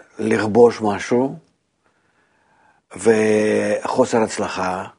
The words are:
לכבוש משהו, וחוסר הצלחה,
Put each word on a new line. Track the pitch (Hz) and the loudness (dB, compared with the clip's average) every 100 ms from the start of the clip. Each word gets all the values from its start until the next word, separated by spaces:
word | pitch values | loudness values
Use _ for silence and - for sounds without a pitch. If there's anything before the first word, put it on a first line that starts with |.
| - - | -18 -6
לכבוש | 110 110 107 104 120 110 | -2 0 2 6 6 4
משהו, | 107 98 - 123 135 160 - _ _ _ _ _ _ _ _ _ _ _ _ _ _ 101 | -4 -4 -2 -2 -2 -6 -18 _ _ _ _ _ _ _ _ _ _ _ _ _ _ -2
וחוסר | 104 110 107 107 107 104 104 104 - - 120 120 | 2 2 2 2 2 0 -2 -4 -2 -2 0 0
הצלחה, | 107 - 98 - 92 92 101 | -2 -4 -6 -6 -6 -6 -10